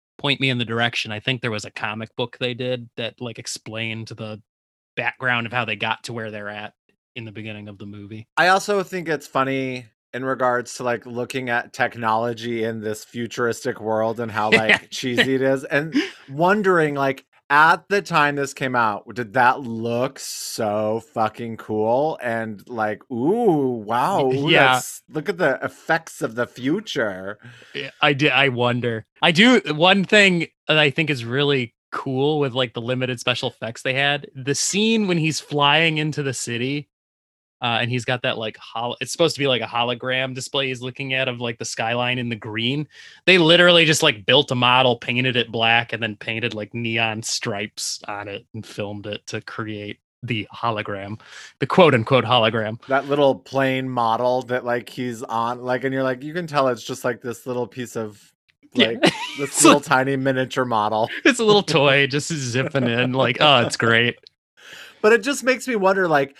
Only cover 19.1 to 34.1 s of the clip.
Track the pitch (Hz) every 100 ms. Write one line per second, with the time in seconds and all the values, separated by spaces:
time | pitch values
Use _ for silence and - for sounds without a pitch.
19.1 | 110 110 120 123 131 123 113 117 117 135
20.1 | - - - - - 107 107 107 113 -
21.1 | 120 110 - 117 110 - 107 107 123 156
22.1 | - 120 113 110 98 - 117 107 104 -
23.1 | 117 143 233 226 151 131 120 104 120 156
24.1 | 190 135 135 147 151 135 127 - - _
25.1 | 147 175 175 156 123 135 - - 160 -
26.1 | - 139 113 117 - 131 196 - 143 107
27.1 | 92 95 107 120 - - 143 139 - 147
28.1 | 139 151 127 139 120 120 120 120 110 -
29.1 | - 165 165 240 247 156 151 180 196 175
30.1 | 214 196 175 156 _ - 156 151 165 151
31.1 | 135 117 131 143 139 117 _ - - 135
32.1 | 131 143 156 135 123 123 120 117 127 127
33.1 | 123 - 117 127 - - - 135 131 143